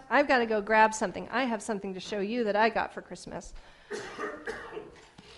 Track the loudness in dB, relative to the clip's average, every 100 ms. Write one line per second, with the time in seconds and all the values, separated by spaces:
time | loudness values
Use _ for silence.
0 | 2 4 6 4 4 0 4 6 6 4
1 | -2 -4 -4 -2 -2 -2 -4 -4 -4 -8
2 | -6 -4 -2 0 2 4 4 4 -2 -6
3 | -12 -14 -12 -12 -12 -16 -18 -20 -12 -10
4 | -10 -8 -8 -8 -10 -10 -10 -12 -14 -18
5 | -20 -20 -20